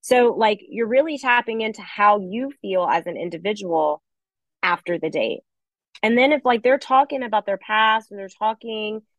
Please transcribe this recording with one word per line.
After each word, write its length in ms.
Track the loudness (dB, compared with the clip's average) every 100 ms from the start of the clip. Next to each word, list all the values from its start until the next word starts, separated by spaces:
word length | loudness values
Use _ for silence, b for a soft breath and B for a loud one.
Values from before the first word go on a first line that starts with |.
So, 320 | 2 4 4
like, 260 | 4 0 0 -6
you're 200 | -6 0
really 300 | 0 0 -2
tapping 440 | 0 0 0 -4
into 200 | -4 -6
how 380 | -14 2 4 4
you 320 | 0 -6 -8 -10
feel 240 | -4 -2 0
as 200 | -2 -2
an 100 | -8
individual 840 | -8 -6 -6 -6 -2 0 0 -2 _ _ _ _ _ _
after 360 | -2 -2 -4 -6
the 100 | -4
date. 320 | -2 -2 -4 _ _ _ _ _ -4
And 160 | 0 4
then 160 | 4
if, 100 | 2
like, 200 | 2 2
they're 160 | 2 2
talking 440 | 4 2 2 -2
about 220 | -2 -2 -2
their 120 | -6
past 540 | -2 2 4 2 -2
and 80 | -16
they're 80 | -16
talking 720 | _ -4 -4 -10 -8 -8 -8 _